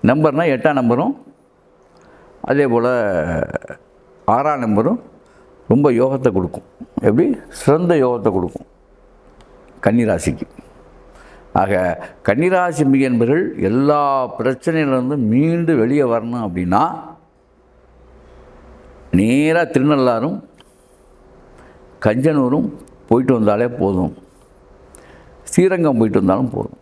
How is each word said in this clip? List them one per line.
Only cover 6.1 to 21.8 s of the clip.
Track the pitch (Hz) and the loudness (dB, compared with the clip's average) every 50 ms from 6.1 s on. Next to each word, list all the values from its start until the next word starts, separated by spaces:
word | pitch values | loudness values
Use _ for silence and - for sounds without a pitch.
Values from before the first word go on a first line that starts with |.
| 135 135 127 123 | 0 0 0 0
கொடுக்கும். | 98 95 92 87 - - - - _ _ - - _ | 0 0 -4 -4 -6 -12 -16 -18 _ _ -20 -12 _
எப்படி? | - - 107 104 131 175 294 262 - - - | -2 0 2 2 2 2 0 0 -4 -8 -18
சிறந்த | - - - - 143 160 180 170 175 | -18 -4 0 2 2 2 2 2 2
யோகத்தை | 151 131 127 123 120 101 110 | 2 2 0 0 0 -2 0
கொடுக்கும் | 92 95 87 87 - - - _ _ _ _ _ _ _ _ _ _ _ _ - - - - _ - - - - - - | 0 0 -4 -4 -6 -12 -20 _ _ _ _ _ _ _ _ _ _ _ _ -20 -20 -20 -20 _ -20 -20 -20 -20 -20 -2
கன்னிராசிக்கு. | - 101 107 120 120 107 98 87 - - - - - - - - - - - - - - - - - - - - - - - - - - - | -2 2 2 2 2 2 0 0 -2 -4 -4 -4 -8 -14 -14 -20 -20 -20 -20 -20 -20 -20 -20 -20 -20 -20 -20 -20 -20 -20 -20 -20 -20 -4 -2
ஆக | - 95 98 101 90 92 90 82 - - - - - - | -2 0 0 0 0 0 -2 -4 -6 -10 -18 -20 -6 -2
கன்னிராசி | - 104 123 160 180 185 180 180 180 160 143 151 135 135 135 | -2 0 0 0 0 2 0 0 -2 -2 -2 0 2 2 2
என்பர்கள் | 135 131 123 117 117 117 139 165 185 - - - | 2 0 0 0 2 2 2 0 -2 -4 -6 -4
எல்லா | 92 95 110 127 139 143 147 147 143 143 139 135 131 120 - - | -2 -2 0 0 2 2 2 2 0 0 -2 -2 -4 -6 -6 -4
பிரச்சனையிலிருந்தும் | 113 127 135 127 - 175 165 160 156 139 131 131 123 127 147 147 | -2 -2 -2 -2 -4 -2 -2 0 0 0 0 0 0 -2 -2 -2
மீண்டு | 120 107 110 127 147 160 170 170 170 160 165 | 0 2 2 2 2 2 0 0 0 0 2
வெளியே | 131 110 120 139 147 | 2 2 2 2 0
வரணும் | 139 123 117 117 110 117 120 120 113 98 | 2 2 0 -2 -2 -4 -6 -6 -6 -6
அப்படின்னா | 85 90 90 87 90 104 143 170 180 - - - - - _ _ _ _ _ _ _ _ _ _ _ _ _ _ _ - - - - - - - - - - - - - - - - - - - - - - - | -4 -4 -2 0 2 2 2 0 -2 -8 -14 -18 -20 -20 _ _ _ _ _ _ _ _ _ _ _ _ _ _ _ -20 -20 -20 -20 -20 -20 -20 -20 -20 -20 -20 -20 -20 -20 -20 -20 -20 -20 -20 -20 -20 -14 -2
நேரா | - 90 101 113 123 139 147 156 165 170 | 0 2 2 4 2 2 2 2 2 0
திருநள்ளாரும் | 170 - 160 139 131 147 151 139 131 127 117 113 113 156 190 202 - - _ _ - _ _ _ _ _ _ _ _ _ _ _ _ - - - - - - - - - - - | 0 0 0 0 2 2 2 2 2 2 2 0 -2 -4 -6 -8 -12 -18 _ _ -20 _ _ _ _ _ _ _ _ _ _ _ _ -20 -20 -20 -20 -20 -20 -20 -20 -20 -20 -20